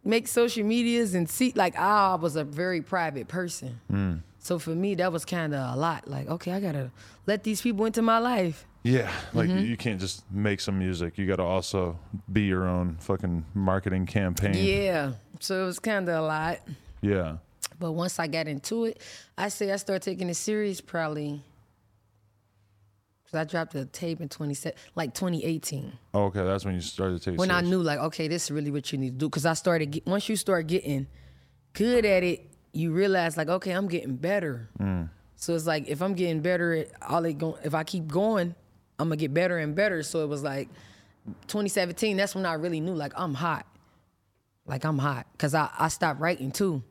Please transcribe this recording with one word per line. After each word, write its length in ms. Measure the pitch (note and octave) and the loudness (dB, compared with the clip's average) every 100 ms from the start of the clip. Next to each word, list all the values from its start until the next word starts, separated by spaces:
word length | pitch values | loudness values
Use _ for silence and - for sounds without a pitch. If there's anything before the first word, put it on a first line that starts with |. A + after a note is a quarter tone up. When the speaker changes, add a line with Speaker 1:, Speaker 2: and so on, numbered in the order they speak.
Speaker 1:
make 240 | - A3+ A#3 | 2 2 2
social 360 | - A#3+ A#3 | 2 2 4
medias 480 | G#3 A#3 A#3 A#3 A3+ F3+ | 2 4 4 4 2 2
and 120 | E3 | 0
see. 240 | - B3+ B3 | 2 2 4
Like, 200 | F#3 - | 2 4
I 380 | F#3 G#3 G3 | 4 6 6
was 220 | F3+ E3 D3+ | 4 0 0
a 80 | |
very 360 | D3 D3 F3+ F3+ | -4 -2 0 0
private 440 | - F#3+ E3 C#3 A2 | 0 0 0 -2 -6
person. 540 | F3 F3+ - C3 A#2 - | -4 -4 -6 -10 -10 -2
Speaker 2:
Mm. 280 | G2+ G2 E2 E2 - | 0 0 -2 -6 -16
Speaker 1:
So 220 | - F3 | -4 -4
for 100 | D#3+ | -2
me, 240 | E3 G3 | -2 0
that 180 | F#3 F3+ | 2 0
was 120 | E3 | 0
kinda 480 | - F3+ D#3+ C#3+ B2+ | -4 -2 -2 -2 -2
a 20 | B2+ | 0
lot. 300 | E3 D#3 - | 0 0 -4
Like, 200 | C3+ C3+ | -8 -4
okay, 240 | E3 - | -4 -2
I 80 | F#3 | -2
gotta 320 | G3 D3 B2+ - - - - | -2 -4 -6 -10 -20 -10 -2
let 160 | G#3 | 0
these 180 | G#3+ G#3+ | 0 0
people 240 | A#3+ G3+ | 0 0
into 180 | A3 A3 | 0 2
my 160 | A3+ A3+ | 4 4
life. 460 | A#3+ A#3+ F3+ D3+ - - | 4 2 2 -2 -12 -4
Speaker 2:
Yeah, 260 | A#2 B2+ G2+ F2 - | 4 4 4 -4 -2
like, 140 | A2+ A#2 | 2 2
Speaker 1:
Mm-hmm. 80 | F#2 | 2
Speaker 2:
you 120 | - - | 0 0
can't 240 | A#2+ G2 | -2 -2
just 220 | F#2 - - | -4 -6 -6
make 300 | G2 G#2 G2 | 0 2 2
some 180 | - G2 | 0 0
music. 400 | F#2 F2+ E2+ - | 0 0 -2 -2
You 80 | F#2+ | 0
gotta 160 | F#2+ | 2
also 560 | F2 F#2 F2 G2 F2+ E2 - G2+ - | 2 0 0 0 0 -4 -8 -10 0
be 100 | F#2+ | 2
your 260 | G2+ F#2 F#2 | 4 4 2
own 280 | F2+ F2+ E2 | 2 0 -2
fucking 440 | - F#2+ F#2 F2 D#2+ | -2 0 0 -2 -2
marketing 520 | G2+ F#2+ F#2+ F#2+ F#2 F#2 | 0 2 2 2 0 0
campaign. 480 | G#2+ F#2+ F2 G2+ | 2 0 2 2
Speaker 1:
Yeah, 600 | F#2+ F#2+ G2 F#3+ E3+ C#3+ A#2 - - | 2 2 2 2 0 -2 -6 -12 -12
so 240 | - F#3+ | -4 -2
it 20 | F#3+ | -2
was 140 | F3 | -2
kinda 360 | - G#3 F3+ E3 | 0 0 2 0
a 60 | |
lot. 380 | D#3+ D#3 D#3+ F3 - D3+ - - | 0 0 -2 -4 -8 -14 -14 -2
Speaker 2:
Yeah. 340 | G2+ G2 E2 D#2 - _ - D#3 | 2 2 0 -6 -12 _ -12 -6
Speaker 1:
But 120 | E3+ | -4
once 280 | D#3+ F3 - | -2 -4 -2
I 80 | E3 | -2
got 180 | D#3+ D#3 | -2 -2
into 380 | C#3+ - A3+ | -4 -4 -2
it, 160 | A3+ - - - - - | -2 -4 -16 -20 -18 -4
I 120 | G#3 | -4
say 240 | - G3+ | -2 -2
I 40 | G3 | -2
started 260 | - F#3+ | -2 -4
taking 240 | F#3 F#3 F3+ | -2 -4 -4
it 60 | |
serious 460 | E3+ - G#3+ G#3 F#3 | -2 -2 0 0 -4
probably, 640 | - E3+ D#3 D3+ D3 D3 C#3 - _ _ _ _ _ _ _ _ _ _ _ _ _ _ _ _ | -6 -4 -2 -2 -4 -6 -10 -20 _ _ _ _ _ _ _ _ _ _ _ _ _ _ _ _
'cause 100 | _ D#3+ | _ -4
I 40 | |
dropped 280 | D#3 F3 D#3+ | -2 -2 -2
the 140 | D3 C3+ | -6 -8
tape 340 | - E3+ E3 | -6 -6 -4
in 80 | D#3+ | -6
twenty, 280 | - D3+ C#3 E3 - - | -6 -4 -4 -6 -10 -10
like, 200 | - D#3 | -4 -4
twenty 300 | - F#3 E3+ | -2 -2 0
eighteen. 480 | - D#3+ - C#3 - B2 _ | 0 -2 -4 -6 -8 -12 _
Speaker 2:
Oh, 100 | G2+ | 2
okay, 200 | G2+ G2 | 2 2
that's 200 | F#2 G2 | 2 2
when 100 | F#2+ | 0
you 60 | F2+ | -2
started 380 | D#2+ - F#2+ F2+ | -4 -2 0 0
to 60 | |
take 100 | - | -2
it 40 | F2 | 0
Speaker 1:
When 120 | F#3 | 2
I 80 | F3 | 4
Speaker 2:
serious. 120 | F3 | 2
Speaker 1:
knew, 120 | F#3 | 2
like, 160 | E3+ D3 | 2 0
okay, 300 | D#3 - D#3 | -2 -2 -2
this 160 | E3+ | -2
is 60 | - | -2
really 200 | D3 D3 | -2 -2
what 220 | C#3+ C#3 | -4 -4
you 60 | C#3+ | -4
need 120 | C3 | -4
to 80 | B2+ | -2
do. 120 | D3+ | -2
'Cause 160 | - D3+ | 0 0
I 80 | |
started 320 | D#3+ - E3+ D3+ | 2 2 2 0
get, 140 | D3+ - | -4 -2
once 220 | G3 - | -2 0
you 80 | G#3+ | -2
start 300 | - F#3 D#3+ | 2 0 2
getting 400 | F3+ - C#3 C3+ - - - - _ _ | -2 0 -2 -4 -10 -20 -20 -20 _ _
good 320 | - G#3+ B3 | 0 4 4
at 180 | G#3+ F#3+ | 6 6
it, 240 | F3+ E3 - - _ | 4 0 -6 -20 _
you 200 | - E3 | -2 0
realize, 440 | D#3+ G3 F#3+ E3 D#3+ | 2 4 4 2 0
like, 120 | D#3 | 0
okay, 240 | F3+ F#3+ | 0 0
I'm 160 | F3+ G3 | -2 0
getting 280 | E3 C3 B2+ | -2 -4 -4
better. 520 | E3 G3+ E3+ B2 A2 - | 0 0 0 -6 -10 -4
Speaker 2:
Mm. 300 | G2 F#2 E2 - _ - | -2 0 -4 -10 _ -12
Speaker 1:
So 180 | - | -2
it's 120 | E3 D#3+ | 0 2
like, 220 | D#3 C#3+ | 0 0
if 140 | D3 | -2
I'm 120 | F#3 | -2
getting 260 | F#3 F3 D#3+ | 0 0 0
better 340 | D#3 F3+ E3+ | 2 2 2
at 140 | D#3+ - - | 0 -2 -10
all 220 | - E3 | -2 0
it 140 | E3 C#3+ | 0 -2
gon-, 200 | D#3+ D#3 | -4 -4
if 100 | D#3+ | -2
I 100 | D#3 | -2
keep 220 | D#3 F#3+ D#3+ | -2 -4 -2
going, 480 | D#3 G#3 A3 F3 E3+ _ _ _ _ | 0 2 2 0 -4 _ _ _ _
I'ma 180 | E3 D3+ | -2 0
get 180 | D#3 | 0
better 240 | D3 F3+ F3 | 2 2 0
and 160 | D3+ | -2
better. 280 | D3+ G#3 F3 | 2 2 2
So 200 | D3 E3 | -2 -2
it 60 | D3+ | -2
was 140 | C#3+ | -2
like 260 | C#3+ C3+ B2+ - - - - _ - - - | -2 -4 -6 -12 -20 -20 -20 _ -16 -16 -6
twenty 220 | G#3 G3+ | -2 0
seventeen, 480 | G3 F3+ E3+ A3 G3 | 2 0 0 0 2
that's 180 | G3 | 0
when 120 | G3 F#3 | 0 -2
I 80 | |
really 260 | D#3+ E3+ E3 | 0 -2 -2
knew, 140 | D#3+ | -2
like, 180 | F3 D3 - | -2 -4 -4
I'm 180 | F3 | -4
hot. 320 | C3+ E3+ C#3+ - - _ _ _ _ _ _ _ _ - | -2 0 -2 -6 -20 _ _ _ _ _ _ _ _ -8
Like, 180 | C3+ | -4
I'm 140 | D#3 D3 | 0 0
hot. 280 | C#3+ B2+ - _ | 0 -2 -8 _
'Cause 160 | D3 | 2
I, 160 | D#3 D3 - | 2 0 2
I 100 | D#3+ | 0
stopped 320 | - E3 C#3+ | 2 0 2
writing 320 | D#3+ F3+ C3 | 0 0 -2
too. 300 | - G3 D3+ A2+ | 0 0 0 -4